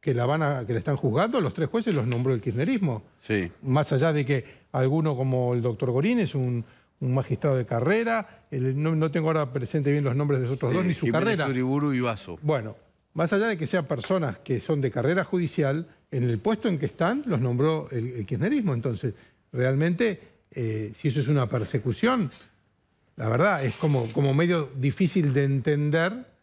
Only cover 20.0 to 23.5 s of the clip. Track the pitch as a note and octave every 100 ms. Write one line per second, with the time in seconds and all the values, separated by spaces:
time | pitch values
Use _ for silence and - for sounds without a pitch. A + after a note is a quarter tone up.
20 | A#3 F#3+ - _ _ - A2+ A2 G#2+ A2+
21 | D3 C3 B2+ D3 A#2+ B2 G#2+ A#2 B2 A2
22 | A3+ B3+ D#3 - - _ _ _ _ _
23 | _ - A2 A#2+ F#3+